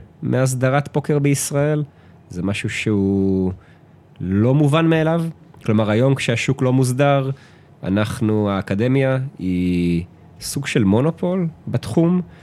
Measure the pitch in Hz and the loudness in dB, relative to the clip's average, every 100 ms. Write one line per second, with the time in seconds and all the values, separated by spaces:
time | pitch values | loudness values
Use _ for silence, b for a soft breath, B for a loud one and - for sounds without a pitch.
0 | - - 120 123 131 127 131 143 139 151 | -6 -8 -2 0 0 0 0 0 -2 -4
1 | 139 147 143 139 - 143 147 151 143 B | -2 0 2 0 -2 -2 0 -2 -4 B
2 | B B - 87 95 101 110 - 113 104 | B B -14 -6 -4 -4 -6 -4 -2 0
3 | 98 98 98 95 92 92 B B B B | 2 2 2 0 -2 -4 B B B B
4 | - - 87 98 120 139 147 156 165 160 | -20 -10 -2 2 4 4 4 2 4 2
5 | 160 165 165 - - - - 110 104 107 | 2 0 -2 -8 -18 -8 0 0 2 2
6 | 135 131 - 117 - 131 127 131 127 127 | 2 2 0 -2 -2 0 2 2 2 2
7 | 143 139 135 135 B B B - 87 101 | 2 2 -2 -6 B B B -12 -2 0
8 | 104 - 107 107 104 98 - 101 123 135 | 0 -2 0 0 0 -2 -2 -2 0 2
9 | 131 131 135 - 92 90 90 90 87 85 | 0 -2 -6 -8 -4 -2 0 0 0 -2
10 | 87 - - - - 123 - 143 98 107 | -4 -14 -20 -16 -10 -8 -4 0 2 2
11 | 151 170 180 185 170 - - 131 - - | 0 -2 -4 -2 -4 -8 -8 -6 -2 0
12 | 170 180 170 B | 2 0 -4 B